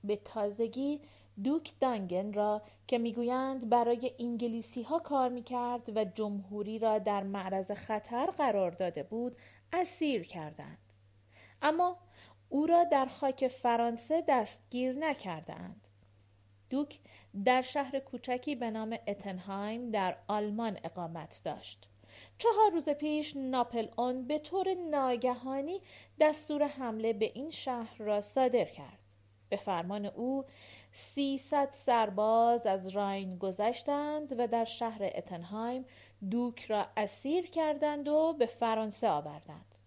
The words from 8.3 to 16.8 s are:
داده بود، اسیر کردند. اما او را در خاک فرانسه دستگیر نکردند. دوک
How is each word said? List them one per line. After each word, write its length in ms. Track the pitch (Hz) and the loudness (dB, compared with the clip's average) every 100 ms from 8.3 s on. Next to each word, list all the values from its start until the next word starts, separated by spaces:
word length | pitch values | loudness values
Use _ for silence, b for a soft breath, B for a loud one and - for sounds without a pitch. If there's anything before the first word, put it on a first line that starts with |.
| 359 277 208 180 | 2 2 4 2
داده 320 | 175 180 165 | 0 -4 -2
بود، 320 | - 220 240 240 B B _ | -6 -4 -4 -8 B B _
اسیر 500 | 339 349 - 311 233 | -2 0 2 2 0
کردند. 680 | 170 175 151 156 143 165 _ _ _ _ _ B B B | -4 -10 -10 -10 -16 -18 _ _ _ _ _ B B B
اما 360 | 294 320 359 359 - B B B _ | 2 4 2 2 -14 B B B _
او 160 | 277 320 | 2 6
را 180 | 339 | 8
در 220 | 339 285 262 | 8 4 4
خاک 420 | - 269 262 262 | 0 -2 2 0
فرانسه 760 | - 247 233 233 233 - 330 339 | 2 2 4 2 0 2 2 4
دستگیر 640 | 254 214 - - 247 254 | 4 2 -6 -6 -2 -2
نکردند. 960 | 262 311 277 190 160 160 170 180 - - _ - - _ _ _ _ _ | 0 -2 -2 -6 -8 -10 -12 -12 -14 -20 _ -20 -20 _ _ _ _ _
دوک 300 | 262 | -4